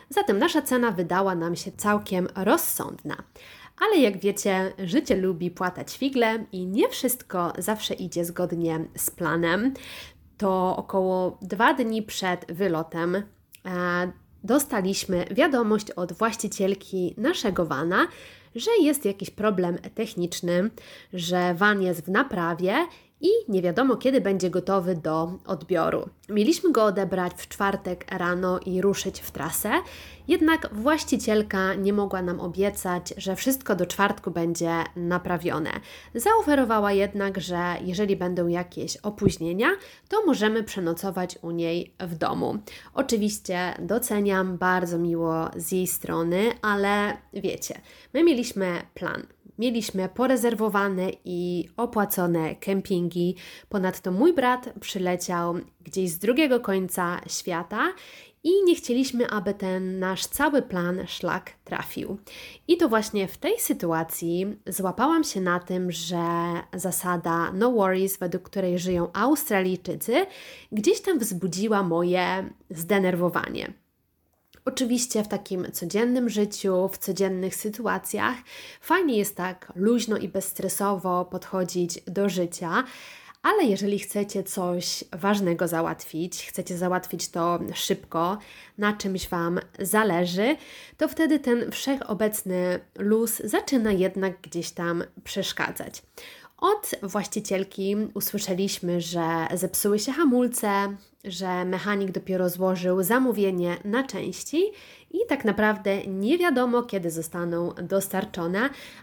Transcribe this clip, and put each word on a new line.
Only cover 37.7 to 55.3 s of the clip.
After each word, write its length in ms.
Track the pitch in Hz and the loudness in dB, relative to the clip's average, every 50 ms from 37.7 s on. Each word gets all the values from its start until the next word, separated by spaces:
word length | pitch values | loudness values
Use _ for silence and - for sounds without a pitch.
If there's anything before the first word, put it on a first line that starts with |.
| 175 - - | -2 -2 -4
jeżeli 320 | 180 175 185 214 196 196 | -4 -2 0 2 2 2
będą 300 | 180 180 180 180 180 170 | 0 0 -2 0 0 0
jakieś 500 | 175 170 175 175 175 - - - 165 - | 2 0 0 -2 -6 -8 -8 -8 -8 -6
opóźnienia, 720 | - - 208 208 - 208 190 160 - 160 170 175 190 240 311 392 392 - - - - _ - | -6 -6 -6 -2 4 4 4 4 4 -4 -2 0 2 2 2 2 0 -4 -14 -20 -18 _ -2
to 180 | 381 440 440 | 0 2 4
możemy 380 | 330 254 180 214 214 220 226 214 | 4 4 4 4 2 2 2 -2
przenocować 760 | - - 196 175 165 170 170 196 196 175 185 180 175 - - - | -2 -4 -2 -2 -2 -2 -2 -2 -4 -2 -2 -4 -4 -6 -8 -8
u 80 | 170 | -6
niej 440 | 170 170 170 165 170 175 - - _ - | -4 -2 -2 0 -2 -2 -4 -6 _ -10
w 140 | 185 170 170 | -8 -8 -4
domu. 440 | 156 - - - - - 123 - 208 - - - - - - - | -2 -2 -2 0 0 -2 -2 -4 -4 -8 -12 -18 -20 -18 -8 -2
Oczywiście 800 | - 269 269 233 214 214 208 208 - - - 180 175 180 175 - - | -2 0 0 2 2 2 0 -2 -4 -6 -4 -4 -2 -2 -2 -4 -4
doceniam, 800 | 175 170 208 240 240 - 220 208 202 202 190 185 185 190 180 170 | -4 -2 -2 -2 0 0 0 2 2 2 2 2 2 0 0 0
bardzo 400 | 185 185 185 185 180 170 175 170 | 2 4 4 4 2 0 0 0
miło 520 | 175 170 170 165 165 165 160 160 160 - - | 0 0 0 0 0 0 0 0 -2 -4 -6
z 160 | 170 170 - 190 | -8 -6 -2 0
jej 140 | 185 185 | 0 0
strony, 640 | - - - - - 170 165 165 170 175 190 214 233 233 - - | 0 -2 -4 -4 -4 -2 0 0 2 2 2 2 2 0 0 0
ale 540 | 214 202 202 202 202 202 208 208 208 208 - - _ - | 0 0 2 2 2 2 2 2 0 -2 -6 -10 _ -10
wiecie, 480 | 202 190 185 - - - - - - - - - - - - - | -6 -4 -4 -4 -4 -6 -10 -10 -12 -16 -20 -20 -20 -12 -4 2
my 100 | 269 339 | 4 6
mieliśmy 580 | 349 285 240 226 - - 196 190 180 170 - - - - | 6 6 4 2 -2 -2 -2 0 0 -2 -4 -6 -10 -12
plan. 320 | - 185 - - - - - _ _ - - - - | -8 -6 -4 -4 -6 -8 -12 _ _ -20 -16 -6 -2
Mieliśmy 500 | 226 254 233 233 214 - - 185 185 185 | 0 0 0 0 -2 -2 -2 -2 -2 -2
porezerwowane 1040 | - - 254 262 262 233 220 240 233 196 220 214 190 202 202 196 190 185 185 190 - - - | 0 0 2 4 4 4 4 2 2 2 0 2 2 2 2 2 0 0 -2 -2 -4 -6 -8
i 440 | 180 180 175 175 180 175 175 165 - - | -6 -4 -4 -2 -2 -2 -2 -4 -4 -4
opłacone 800 | - 240 233 - 220 202 202 - 190 175 175 170 165 160 156 160 | -4 -4 -2 0 0 0 0 0 0 2 2 2 2 0 -2 -4
kempingi. 800 | - - 196 196 190 185 - 196 175 175 170 170 175 175 175 180 - - - - - - - | -6 -4 -2 -2 -2 0 0 0 0 0 0 0 0 0 0 -2 -4 -10 -20 -20 -20 -12 -6
Ponadto 440 | - 202 185 185 185 - - 190 180 | -4 -2 0 -2 -2 -2 -4 -2 2
mój 200 | 190 277 349 349 | 4 4 4 4
brat 400 | 277 247 247 254 254 254 247 - 202 | 4 4 2 2 0 -2 -8 -14 -12
przyleciał 760 | - - - 190 185 180 180 175 - - | -10 -8 -4 -2 0 0 0 0 -2 -2